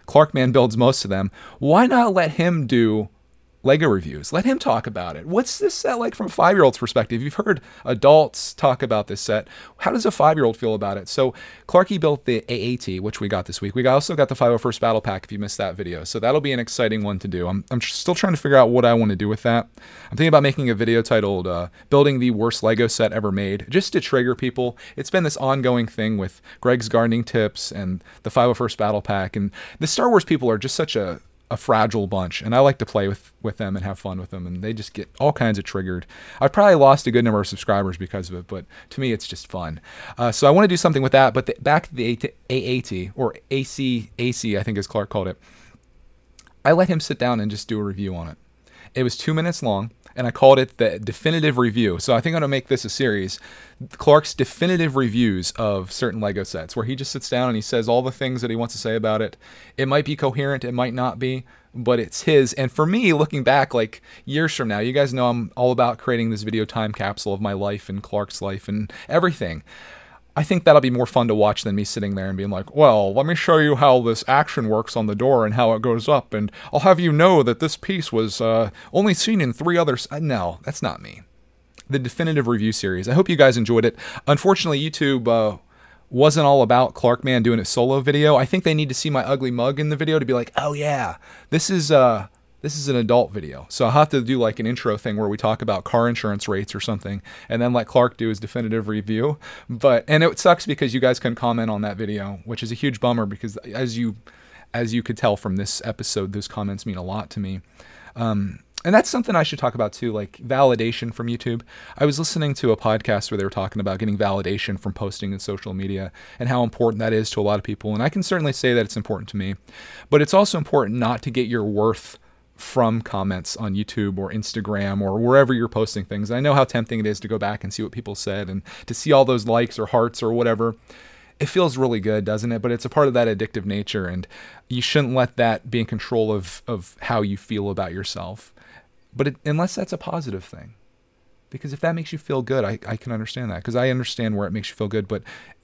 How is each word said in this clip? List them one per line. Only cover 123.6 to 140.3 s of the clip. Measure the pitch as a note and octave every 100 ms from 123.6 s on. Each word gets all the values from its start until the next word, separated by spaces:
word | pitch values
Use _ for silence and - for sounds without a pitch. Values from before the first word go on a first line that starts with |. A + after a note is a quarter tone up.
| A2 G2
YouTube | G#2 - G2+ F#2+
or | F#2+
Instagram | G#2+ G#2+ A#2 G2+ G#2 G2 G2
or | G2 G2+
wherever | A#2+ C3+ C3
you're | B2 A#2
posting | A2 A2 G#2+ F2
things. | G2+ G#2
I | A#2+
know | C#3+
how | C#3
tempting | B2+ A#2 A2 A2+
it | G#2+
is | G#2
to | G#2+
go | G#2+
back | G2+ G#2 F#2
and |
see | -
what | G#2+
people | A#2+ A2 G2+
said | - G2 F#2
and | G2 - - -
to |
see | A#2 D3+
all | C#3 C3
those | B2 G#2+
likes | A2+ A#2+ -
or | G#2
hearts | A#2+ A#2 -
or | A2+
whatever. | A#2 A#2 A2 A#2 A2 - - - - _ -
It | D3
feels | F#3 E3+ B2+
really | C3 A2+
good, | G#2 G#2+
doesn't | G2 G#2+ A#2
it? | A2+
But | A#2+
it's | A#2+ B2
a |
part | - C#3+
of |
that | B2 A#2
addictive | G2+ G#2+ A2 G2
nature, | G2+ G2+ G#2 F#2
and | F#2 - - - - -
you | B2
shouldn't | - D3+ C3+
let | B2+ B2 -
that | A#2 A2 A#2+
be | A#2+
in | A2+
control | G#2+ - A#2 A2
of, | G#2 F2+ - -
of | A2 F2 -
how | - A#2+
you | G#2 G2
feel | - G#2+ G2+
about | G2 F#2
yourself. | F2+ G2 - F2+ G#2 - _ _ - _ _ _ A#2+
But | C#3+
it, | C#3+ D3+
unless | D3+ F3+
that's | - F#3+
a | F3
positive | - E3 C3+